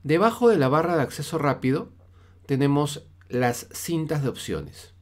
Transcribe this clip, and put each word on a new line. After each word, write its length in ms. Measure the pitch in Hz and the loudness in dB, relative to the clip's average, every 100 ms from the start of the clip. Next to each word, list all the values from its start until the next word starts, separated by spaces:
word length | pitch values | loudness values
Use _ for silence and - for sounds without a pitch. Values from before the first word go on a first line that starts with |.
Debajo 460 | 143 160 220 226 240 | 2 2 2 4 4
de 80 | 196 | 4
la 120 | 131 | 4
barra 280 | 147 170 165 | 2 2 0
de 60 | |
acceso 340 | 123 - 143 170 | -2 -6 -6 -2
rápido 560 | 143 - 127 147 240 - - - - - - | 0 0 0 0 -4 -16 -20 -20 -20 -20 -4
tenemos 600 | 135 143 143 143 - - - - | 0 2 2 0 -6 -16 -20 -6
las 400 | 127 123 120 - | -2 0 -2 -10
cintas 500 | - - 165 156 151 | -12 -4 -4 -2 -2
de 60 | 131 | -2
opciones. 680 | - - 80 76 - - - | -6 -8 -8 -8 -16 -20 -20